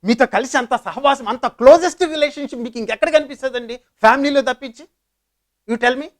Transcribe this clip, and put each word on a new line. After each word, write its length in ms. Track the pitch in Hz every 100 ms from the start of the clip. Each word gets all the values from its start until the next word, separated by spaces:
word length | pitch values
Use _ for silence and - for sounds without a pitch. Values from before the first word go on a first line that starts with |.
మీతో 220 | 180 233 262
కలిసి 320 | 196 254 277
అంత 180 | 202 240
సహవాసం, 520 | 190 165 285 277 220
అంత 180 | 240 -
క్లోజెస్ట్ 560 | - 247 330 349 -
రిలేషన్‌షిప్ 580 | 349 311 294 294 285 247
మీకు 160 | 240 233
ఇంకెక్కడ 320 | 220 220 330
కనిపిస్తుందండి? 640 | 302 277 277 262 247 233 247
ఫ్యామిలీలో 680 | _ _ 220 262 277 277 262
తప్పించి? 340 | 269 269 226 320 _ _ _ _ _ _ _ -
You 100 | 226
tell 140 | 247 254
me. 60 | 311